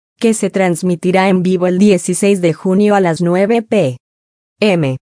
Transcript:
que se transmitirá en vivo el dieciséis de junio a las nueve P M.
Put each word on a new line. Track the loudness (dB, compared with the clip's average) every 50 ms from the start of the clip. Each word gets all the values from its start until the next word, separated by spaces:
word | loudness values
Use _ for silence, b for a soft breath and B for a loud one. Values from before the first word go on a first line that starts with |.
| _ _ _
que | -2 -2 0 0
se | 0 -2 -4
transmitirá | -2 -2 -2 -2 -2 -2 -2 -4 -4 -2 -2 -2 0 0 2
en | 2 0 0 0
vivo | 0 0 0 0
el | 0 0
dieciséis | 2 4 4 2 2 0 -4 -4 -2 0 0 0 0
de | 0 -2 -2
junio | -2 -2 -2 0 2 2 2 2
a | 2
las | 2 0 -2 -2
nueve | -2 -2 0 0 0 0 0 -2 -2
P | -2 -2 0 0 -2 -4 -8 _ _ _ _ _ _ _ _ _ _ _ -2
M. | 0 0 0 0 0 -2 -4 -6 _